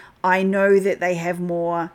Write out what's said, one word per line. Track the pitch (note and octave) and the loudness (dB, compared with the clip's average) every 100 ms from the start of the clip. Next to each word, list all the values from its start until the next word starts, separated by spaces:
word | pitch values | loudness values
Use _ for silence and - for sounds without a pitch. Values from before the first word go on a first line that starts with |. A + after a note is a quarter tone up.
| - _ | -20 _
I | F#3 F#3 | 0 2
know | F#3+ G3 G3 G3 | 2 2 4 4
that | G3 - | 2 -2
they | F3+ | -2
have | F3 E3+ F3+ | -2 -4 -4
more | F3 E3+ E3+ E3+ E3 | -4 -4 -4 -4 -6